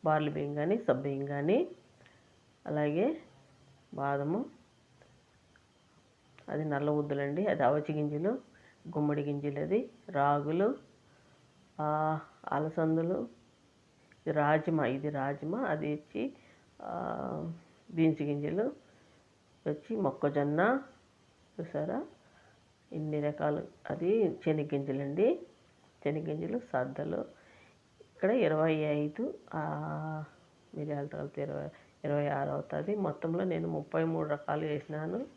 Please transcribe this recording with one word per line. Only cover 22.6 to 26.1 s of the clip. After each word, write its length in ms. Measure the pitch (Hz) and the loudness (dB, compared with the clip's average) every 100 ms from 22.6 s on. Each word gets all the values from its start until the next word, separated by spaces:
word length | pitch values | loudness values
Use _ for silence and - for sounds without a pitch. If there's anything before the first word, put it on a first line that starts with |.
| _ _ _ | _ _ _
ఇన్ని 280 | - 151 151 | -6 -2 0
రకాలు. 480 | 147 147 151 151 - - - | -2 0 0 0 -4 -14 -8
అది 460 | - 170 226 185 - - | -2 2 4 4 2 0
శనగగింజలండి, 1000 | 156 147 143 139 135 139 151 226 349 - - _ _ - _ | 0 2 -2 0 -2 -2 2 4 2 -4 -20 _ _ -20 _
శనగగింజలు, 560 | 147 | -2